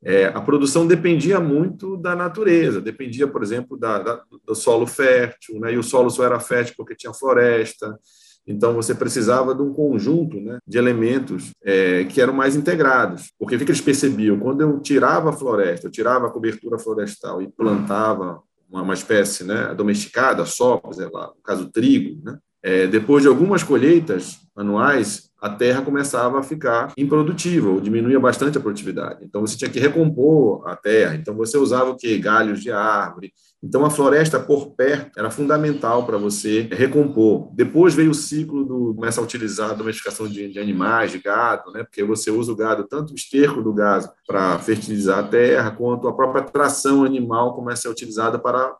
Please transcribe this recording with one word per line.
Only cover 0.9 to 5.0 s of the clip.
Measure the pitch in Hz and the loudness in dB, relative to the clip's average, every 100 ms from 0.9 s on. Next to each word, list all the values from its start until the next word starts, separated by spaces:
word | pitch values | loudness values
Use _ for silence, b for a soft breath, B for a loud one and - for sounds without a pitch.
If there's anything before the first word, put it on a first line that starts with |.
| 170 175 165 160 196 | 4 4 2 2 0
muito | 165 143 180 - 190 190 | 2 0 0 -4 -10 -6
da | 175 175 | -4 -4
natureza, | 180 165 208 170 156 104 | -4 -2 4 4 4 0
dependia, | 104 110 131 117 139 | -6 -10 -10 -2 -2
por | - | -2
exemplo, | 107 120 123 135 | -4 -6 -6 -8
da, | 117 104 | -4 -2
da, | 95 117 - - - | -4 -8 -10 -20 -8
do | 110 | -4
solo | - 113 120 | 2 2 2
fértil, | - | 2